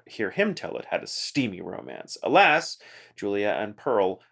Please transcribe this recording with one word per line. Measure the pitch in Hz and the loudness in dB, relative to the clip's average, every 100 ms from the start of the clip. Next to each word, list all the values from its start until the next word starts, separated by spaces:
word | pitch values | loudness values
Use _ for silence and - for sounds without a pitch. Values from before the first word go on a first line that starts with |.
| - | -18
hear | - 98 | -4 -4
him | - 208 | 0 0
tell | 170 87 - | 0 -6 -8
it, | - | -4
had | - | -4
a | - | -4
steamy | - - 147 120 90 | -8 -4 -2 -2 -4
romance. | 87 95 - - - - | -8 -10 -10 -14 -12 -6
Alas, | - 165 180 156 - - - - - - | 4 6 6 4 0 -12 -16 -20 -20 -8
Julia | 101 101 104 78 | -4 -2 0 -2
and | 104 107 | -4 -6
Pearl | 143 110 95 95 _ | 0 4 4 0 _